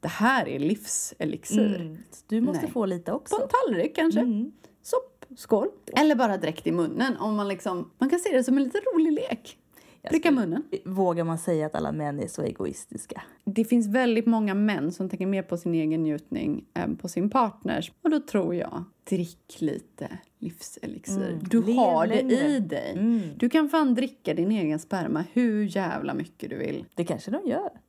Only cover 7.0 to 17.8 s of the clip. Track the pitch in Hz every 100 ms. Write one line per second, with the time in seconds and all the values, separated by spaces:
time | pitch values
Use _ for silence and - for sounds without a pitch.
7 | 262 240 214 208 202 190 196 180 - _
8 | 269 339 403 277 254 269 262 403 415 349
9 | 320 302 508 - - - _ - - _
10 | - 320 330 269 190 165 - 190 - 190
11 | 185 170 165 165 175 160 156 156 151 156
12 | 147 143 - - - - 80 - - -
13 | - - - - - 202 220 240 214 226
14 | 247 226 233 226 208 196 214 190 147 175
15 | 190 180 190 196 185 175 175 165 156 160
16 | 160 151 - - 151 147 - - - 160
17 | 185 - 202 262 226 - - -